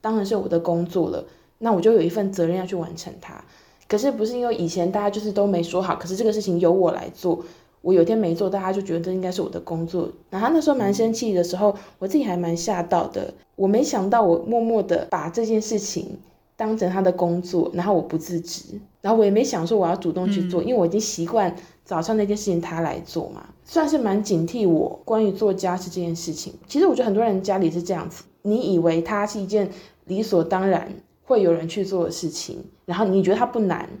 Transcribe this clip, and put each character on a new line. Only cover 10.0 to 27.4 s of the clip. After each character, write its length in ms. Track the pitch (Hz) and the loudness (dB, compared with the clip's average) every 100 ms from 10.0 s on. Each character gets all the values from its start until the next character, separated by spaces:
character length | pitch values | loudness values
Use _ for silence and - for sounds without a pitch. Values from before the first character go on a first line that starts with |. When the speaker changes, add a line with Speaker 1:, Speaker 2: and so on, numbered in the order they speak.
| - - _ | -6 -8 _
Speaker 1:
然 120 | 190 | -2
后 80 | 233 | 2
他 40 | |
那 80 | 330 | 2
时 100 | 302 | 2
候 60 | 269 | 2
蛮 160 | 202 | 2
生 200 | 196 226 | 2 0
气 200 | 226 233 | 0 0
的 100 | 185 | 2
时 140 | 175 180 | 0 2
候， 180 | 208 202 - _ | 2 0 -10 _
我 80 | 190 | 0
自 120 | 302 | 0
己 60 | |
还 120 | 233 175 | 0 0
蛮 180 | 175 170 | 0 -2
吓 260 | 170 180 | -2 -2
到 240 | 170 180 - | 0 0 0
的。 260 | - - - _ | -4 -8 -12 _
我 120 | - 190 | -2 2
没 160 | 214 | 2
想 280 | - 233 190 | 2 0 2
到 120 | 233 | 4
我 160 | 202 170 | 6 4
默 160 | 220 233 | 2 0
默 220 | 226 226 | 2 0
的 240 | 196 170 - | 2 0 0
把 200 | 165 151 | -4 -4
这 160 | 196 220 | -4 0
件 160 | 220 | 0
事 160 | 214 220 | 0 -4
情 400 | 202 175 - - - _ _ _ | -4 -6 -8 -12 -16 _ _ _
当 200 | 220 220 | -4 0
成 140 | 180 | 0
他 100 | 185 | 2
的 120 | 185 | 2
工 280 | 180 175 175 | 2 0 0
作， 300 | 180 180 - | -2 -2 0
然 140 | 175 185 | -2 2
后 80 | |
我 80 | 185 | 0
不 160 | - 160 | 0 -6
自 220 | 160 170 | -4 -8
知， 220 | 170 - - 208 - _ | -8 -14 -14 -18 -18 _
然 100 | 196 | 0
后 80 | 226 | 4
我 60 | |
也 60 | 208 | 4
没 120 | 202 | 4
想 220 | - 185 | 2 -2
说 140 | 165 220 | 0 2
我 80 | 175 | 2
要 80 | |
主 160 | 180 170 | 0 -2
动 180 | 160 185 | -2 0
去 160 | 202 180 | 0 0
做， 120 | 175 | -2
Speaker 2:
嗯。 60 | - | 0
Speaker 1:
因 80 | |
为 0 | |
我 100 | 247 | 2
已 60 | 170 | 2
经 100 | 196 | 0
习 240 | 214 - | -2 -6
惯 300 | 170 226 185 170 - _ | -2 0 0 -2 -16 _
早 180 | _ 170 | _ -6
上 140 | 165 220 | 0 0
那 100 | 202 | 0
件 100 | 208 | -2
事 60 | |
情 180 | 208 170 | 0 -2
他 200 | 170 165 | -2 -4
来 200 | 160 - 170 | -4 -4 -8
做 240 | 165 - | -8 -8
嘛， 160 | 53 - - | -12 -18 -20
算 240 | - 339 302 | -4 0 2
是 80 | 294 | 0
蛮 260 | 220 196 | 0 0
警 240 | 208 175 165 | 0 0 0
惕 220 | 247 202 | 0 2
我 320 | 160 - - | 4 2 -4
关 200 | - 220 | -2 2
于 60 | 214 | 2
做 240 | 190 214 | 2 0
家 220 | 190 190 180 | 0 -2 -4
事 120 | 180 | -6
这 60 | |
件 200 | 185 170 | -6 -4
事 180 | 170 - | -6 -6
情。 200 | 151 - - - | -8 -10 -16 -6
其 120 | 285 | 2
实 80 | 370 | 4
我 80 | |
觉 40 | 247 | 4
得 80 | 240 | 2
很 80 | |
多 100 | 196 | 2
人 180 | 226 190 | 2 0